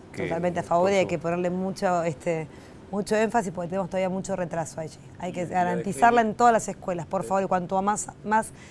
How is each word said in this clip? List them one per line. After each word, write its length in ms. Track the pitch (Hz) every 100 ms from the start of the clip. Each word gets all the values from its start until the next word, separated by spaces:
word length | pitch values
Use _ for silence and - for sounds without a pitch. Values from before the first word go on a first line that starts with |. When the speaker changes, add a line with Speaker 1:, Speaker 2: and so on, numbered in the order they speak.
| -
Speaker 1:
que 100 | -
Speaker 2:
Totalmente 380 | - 165 175 175
a 20 |
favor 280 | 165 170 190
y 40 |
hay 100 | 196
Speaker 1:
por 60 | 180
su 60 | 170
Speaker 2:
que 0 |
ponerle 280 | 165 175 180
mucho, 520 | 180 190 180 196 175
este, 460 | 170 147 175 160 156 - - - -
mucho 240 | 196 196
énfasis 380 | 214 220 240 190
porque 160 | 180 170
tenemos 200 | 190 180
todavía 200 | 190 185
mucho 260 | 185 190
retraso 460 | 185 175 170 156 -
allí. 180 | 156 - - -
Hay 100 | 180
que 120 | 180
Speaker 1:
Y 40 | 165
la 160 | 180
Speaker 2:
garantizarla 640 | 180 180 185 - 233 240
Speaker 1:
de 60 | 220
Speaker 2:
en 40 |
todas 180 | - 240
las 140 | 220 -
escuelas, 400 | - - 175 151
por 160 | 190
Speaker 1:
Sí. 60 | 170
Speaker 2:
favor, 160 | 190
y 20 | 190
cuanto 340 | 185 175 190
más, 280 | 196 208 - -
más 260 | 208 220 214 - -